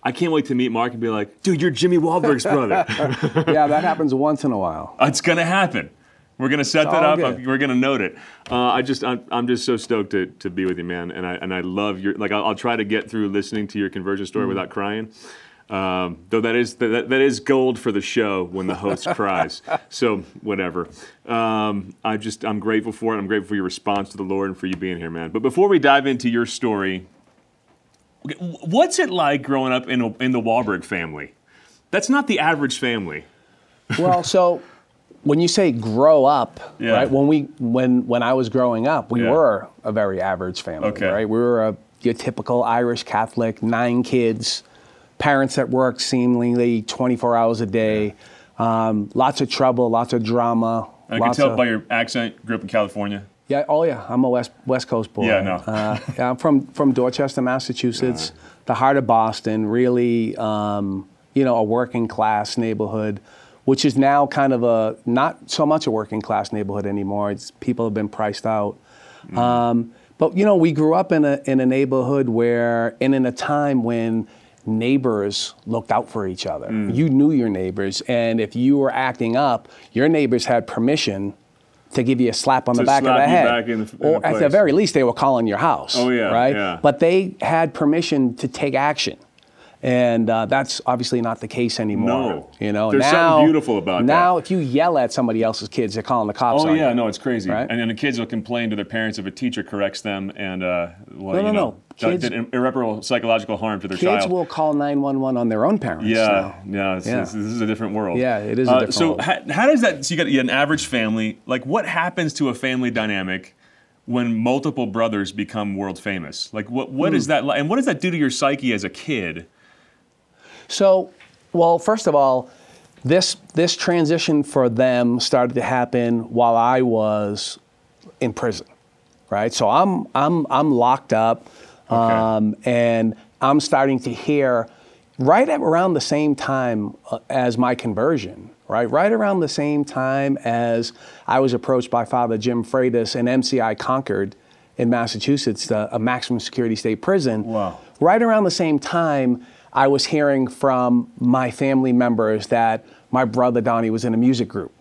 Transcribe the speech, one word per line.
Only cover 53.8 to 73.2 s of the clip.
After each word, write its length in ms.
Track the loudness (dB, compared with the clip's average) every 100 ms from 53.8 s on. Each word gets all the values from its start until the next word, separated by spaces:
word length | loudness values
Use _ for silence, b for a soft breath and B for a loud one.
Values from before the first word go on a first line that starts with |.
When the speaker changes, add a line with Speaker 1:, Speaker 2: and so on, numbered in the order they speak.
Speaker 2:
yeah, 220 | 2 -2 -4
I'm 160 | 0
a 60 | 2
West, 220 | 0 -2 _ -2
West 220 | -2 0
Coast 240 | -4 -4
boy. 120 | -2 2
Speaker 1:
Yeah, 160 | 2
no. 140 | 2 -4
Speaker 2:
Uh, 440 | -4 -4 -2 -4 -6 -4
yeah, 120 | -2
I'm 80 | 0
from, 300 | 2 2 0
from 260 | 0 2
Dorchester, 480 | 2 0 0 -4 -2
Massachusetts, 880 | -2 -4 -4 -4 -4 0 -2 -2 -8
Speaker 1:
Uh-huh. 100 | -12 B B -4
Speaker 2:
the 60 | 2
heart 200 | 4 2
of 100 | 4
Boston, 580 | 2 2 -2 -4 -2 0
really, 720 | 2 2 2 2 0 -2 -4
um, 720 | -4 -2 -2 -2 -4 -6 -10 _ _
you 100 | 0
know, 140 | 2 2
a 60 |
working 440 | 2 0 0 -2 -4
class 500 | 0 0 0 -2 -2
neighborhood, 600 | -2 -2 -4 -4 -4 -6 B B B B 0
which 180 | 2
is 140 | 2 4
now 280 | 4 4 2
kind 280 | 2 0
of 100 | 2
a, 320 | 2 2 0 -4 -2
not 440 | 0 0 -4 -10
so 140 | -2 2
much 200 | 2 0
a 60 |
working 300 | -2 -4 -6
class 320 | -2 -4 -2
neighborhood 320 | -4 -4 -4 -4
anymore. 460 | -4 -4 -2 -4
It's, 200 | -4 -10 _
people 260 | -4 -2 -2
have 80 |
been 140 | -2 -6
priced 380 | -4 -4 -4 -4
out. 320 | -2 -2 -6 B B B B B
Speaker 1:
Mm-hmm. 120 | -2
Speaker 2:
Um, 540 | 0 2 2 0 -2 b b _
but, 200 | 0 2
you 80 | 4
know, 100 | 4
we 160 | 4
grew 220 | 2 2
up 180 | 2 2
in 140 | 2 2
a, 160 | 0 0
in 140 | 2
a 60 | 2
neighborhood 640 | 2 2 0 0 0 2
where, 640 | 2 2 2 2 0 -2 0
and 120 | 0
in 120 | 2